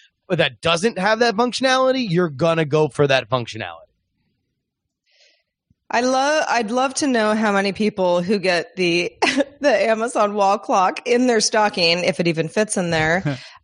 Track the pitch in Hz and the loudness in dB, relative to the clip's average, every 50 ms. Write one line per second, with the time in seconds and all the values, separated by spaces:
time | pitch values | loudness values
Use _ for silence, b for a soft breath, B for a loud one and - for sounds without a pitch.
0 | b b b _ _ - 175 156 160 139 123 - - 165 170 175 185 233 220 185 | b b b _ _ -4 0 0 0 0 -2 -2 -2 0 0 0 0 -2 -2 -2
1 | 185 214 220 220 240 233 214 208 240 247 - - 247 262 254 262 262 262 262 262 | 0 0 2 2 2 0 2 0 -2 -2 -2 -2 0 0 2 2 2 2 0 0
2 | 247 208 165 175 180 165 139 123 170 165 165 165 160 139 139 156 156 143 - - | -2 0 0 0 0 -2 -2 -2 0 0 0 0 0 0 0 0 0 0 2 2
3 | 147 135 139 131 113 - 131 127 113 - - 110 101 87 82 82 80 _ _ _ | 2 2 2 0 0 -2 -4 -4 -4 -6 -8 -10 -10 -12 -12 -16 -20 _ _ _
4 | _ _ _ _ _ _ _ _ _ _ _ _ _ _ _ _ _ _ _ _ | _ _ _ _ _ _ _ _ _ _ _ _ _ _ _ _ _ _ _ _
5 | _ b b b b b b b b _ _ _ _ _ _ _ _ - - 233 | _ b b b b b b b b _ _ _ _ _ _ _ _ -4 -2 0
6 | 247 254 262 262 269 294 302 311 - - 214 240 233 196 240 254 262 269 262 - | 0 2 0 2 0 0 0 0 0 0 0 -2 -2 -2 -2 -2 -2 -2 -2 -2
7 | 311 277 247 226 214 214 214 220 220 214 202 196 196 202 180 - 220 214 - - | -2 0 0 2 2 0 0 0 0 0 0 0 0 -2 -2 -2 -2 -2 0 0
8 | 185 180 175 180 175 180 226 208 165 185 175 170 156 - - 185 180 175 170 175 | 0 0 2 0 0 0 -2 0 0 0 0 0 -2 -4 -4 -2 0 0 2 0
9 | 175 - - - - - 262 262 277 - - - 269 285 233 185 196 226 220 220 | -2 -4 -4 -4 -2 0 0 0 -2 -2 -4 -2 0 2 2 2 2 0 0 0
10 | 226 254 - 277 214 208 202 208 196 196 202 202 - - 254 202 185 196 311 - | -2 -2 0 0 0 0 2 2 2 2 2 0 0 0 2 2 2 2 0 -4
11 | - 240 240 240 254 247 233 214 214 - - 220 214 208 208 196 175 165 170 180 | -2 0 2 2 4 2 2 2 0 0 2 0 0 0 0 0 2 2 2 2
12 | 175 185 180 - 170 170 160 160 160 160 - 214 214 214 - 202 180 170 170 160 | 0 -2 -2 0 -2 -2 -2 -2 -4 -2 -2 -2 -2 -2 -2 -4 -2 0 0 0
13 | 156 156 170 185 185 151 135 131 B B B B | 0 0 0 0 -2 -4 -6 -6 B B B B